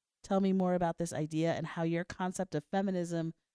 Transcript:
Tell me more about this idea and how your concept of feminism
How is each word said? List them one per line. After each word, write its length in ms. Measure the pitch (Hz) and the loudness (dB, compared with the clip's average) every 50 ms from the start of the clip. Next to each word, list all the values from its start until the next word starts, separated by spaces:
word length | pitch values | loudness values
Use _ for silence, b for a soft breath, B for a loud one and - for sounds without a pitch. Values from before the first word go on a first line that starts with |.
| _ _ _ _ - | _ _ _ _ -4
Tell 180 | - 202 196 | 0 2 2
me 120 | 196 190 190 | 4 4 4
more 220 | 190 185 180 180 | 4 4 2 2
about 220 | 180 180 165 165 - | 2 2 0 0 -2
this 140 | 170 165 - | -4 -4 -2
idea 400 | - 156 156 160 156 160 165 160 | -2 -4 0 0 2 2 2 2
and 140 | - 160 | 0 -2
how 160 | 160 - 180 165 | -4 -4 -2 0
your 220 | 165 170 170 180 | 0 0 0 -2
concept 500 | - - - 185 185 185 - 185 - - | -4 -6 -4 -4 -4 -2 -4 -4 -2 -4
of 100 | 151 - _ | -4 -4 _
feminism 640 | - 196 196 202 190 180 175 170 170 165 160 165 165 - _ _ _ | 0 0 0 2 0 0 -2 -2 -2 -2 -2 -4 -6 -8 _ _ _